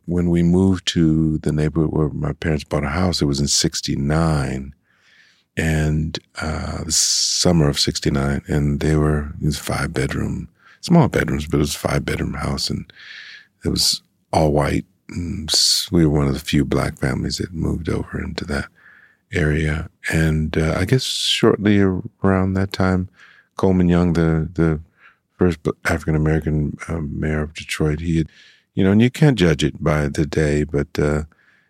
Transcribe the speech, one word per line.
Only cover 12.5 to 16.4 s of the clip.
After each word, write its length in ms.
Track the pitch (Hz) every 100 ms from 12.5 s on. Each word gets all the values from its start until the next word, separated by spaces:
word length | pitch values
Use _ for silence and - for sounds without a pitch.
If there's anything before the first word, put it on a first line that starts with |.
| 71 -
and 240 | - - - - - - - - _
it 60 | 80
was 320 | - - - - _ _
all 220 | - 78
white. 320 | 73 71 76 - _ -
And 420 | 90 85 82 80
s-, 380 | - - - -
we 140 | 87
were 140 | 78 76
one 100 | 69
of 60 |
the 60 | 69